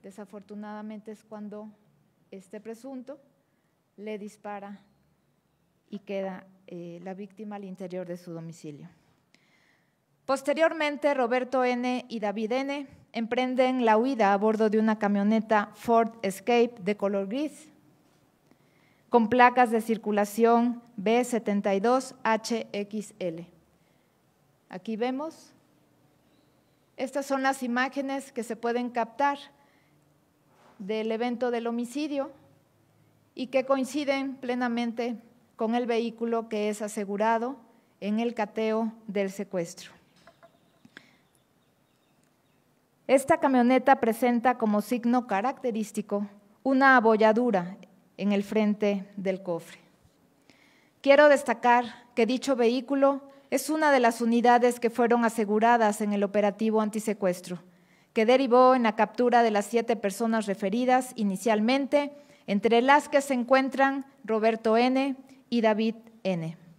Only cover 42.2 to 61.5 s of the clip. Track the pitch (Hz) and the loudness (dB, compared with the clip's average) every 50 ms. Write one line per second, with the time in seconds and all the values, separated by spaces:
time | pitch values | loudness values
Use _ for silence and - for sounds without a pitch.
42.2 | _ _ _ _ _ _ _ _ _ _ _ _ _ _ _ _ _ - 247 277 | _ _ _ _ _ _ _ _ _ _ _ _ _ _ _ _ _ 2 2 2
43.2 | 269 - 339 320 320 285 262 254 240 240 262 254 254 285 262 - - 226 220 220 | 4 2 0 2 2 2 4 4 4 4 4 4 6 4 4 4 4 -2 0 0
44.2 | - 247 240 240 220 254 247 240 - 208 208 208 208 - 254 240 233 240 240 254 | 0 0 0 2 0 0 0 0 0 0 0 0 0 -2 -4 -2 0 0 0 0
45.2 | 240 240 202 190 202 254 277 269 - 254 214 220 214 - - 214 202 - 202 202 | 0 -2 -4 -2 -2 -4 -6 -4 -6 -6 -4 -4 -6 -6 -8 -10 -8 -6 -6 -6
46.2 | 202 202 - - _ _ _ _ _ 262 269 262 269 269 262 254 214 226 220 208 | -6 -8 -14 -20 _ _ _ _ _ 0 2 4 6 6 6 6 6 6 4 6
47.2 | 220 220 220 220 247 247 214 185 175 180 196 - - _ _ _ _ _ _ - | 4 4 4 4 2 2 0 0 -2 -4 -12 -16 -20 _ _ _ _ _ _ -4
48.2 | 190 202 202 196 202 - 214 220 214 208 208 208 214 208 202 196 190 - - - | -2 0 0 0 -2 -2 -2 0 2 0 0 0 0 0 0 -2 -6 -10 -14 -8
49.2 | 185 196 190 185 190 180 170 165 160 - - - _ _ _ _ _ _ _ _ | -4 -4 -4 -4 -6 -8 -8 -8 -8 -14 -20 -20 _ _ _ _ _ _ _ _
50.2 | _ _ _ _ _ _ - _ _ _ _ _ _ _ _ _ - 269 277 277 | _ _ _ _ _ _ -20 _ _ _ _ _ _ _ _ _ 4 6 8 8
51.2 | 294 294 285 269 285 - 226 233 - 247 240 240 240 226 - - - _ _ - | 10 8 8 6 4 -2 -4 0 4 4 4 4 2 -2 -12 -18 -20 _ _ 0
52.2 | 226 220 254 254 - 277 269 233 240 226 240 262 254 262 285 277 269 269 277 269 | 0 0 0 -4 0 -2 0 2 2 2 2 0 -2 -2 0 2 4 2 2 0
53.2 | - - - - _ _ - 269 - - 311 311 311 302 277 254 240 233 233 - | -6 -16 -20 -20 _ _ -4 -4 -2 -2 -2 0 2 4 4 4 4 2 0 0
54.2 | 240 226 233 240 220 247 240 247 233 247 240 240 - 226 226 - 240 233 233 240 | 0 2 2 4 4 6 6 6 4 2 0 0 -4 -4 0 0 2 2 2 2
55.2 | 233 226 226 - 220 190 214 214 214 233 240 233 226 208 202 - 220 208 208 202 | 2 0 0 -2 -2 0 0 2 4 4 4 4 4 2 0 0 -4 -4 -2 -2
56.2 | 202 196 196 214 208 208 196 202 226 220 214 220 214 208 208 220 208 - 202 - | -2 0 0 0 0 0 0 0 -2 0 0 0 -2 -2 -4 -6 -4 -4 -6 -2
57.2 | - 185 180 180 - 175 180 170 - - _ _ _ _ _ _ _ _ _ 233 | -2 -2 -2 -4 -8 -12 -14 -14 -14 -20 _ _ _ _ _ _ _ _ _ 0
58.2 | 220 220 254 262 269 247 233 254 254 254 262 262 240 220 208 220 214 202 - - | 4 4 4 4 4 4 6 6 8 6 6 4 2 0 2 0 0 -2 0 0
59.2 | 247 240 233 240 233 226 214 202 202 208 - 233 226 233 233 208 - 202 190 - | 0 4 4 4 4 4 2 0 -2 0 -2 -2 0 0 -2 -2 -2 -4 -2 -2
60.2 | 233 226 226 226 208 196 196 196 214 190 196 240 254 247 254 254 254 254 - - | -2 0 0 -2 -2 -2 -4 -4 -2 -2 -2 0 2 2 2 2 2 -2 -6 -4
61.2 | 214 202 190 190 - 240 | -2 -2 -2 -2 0 0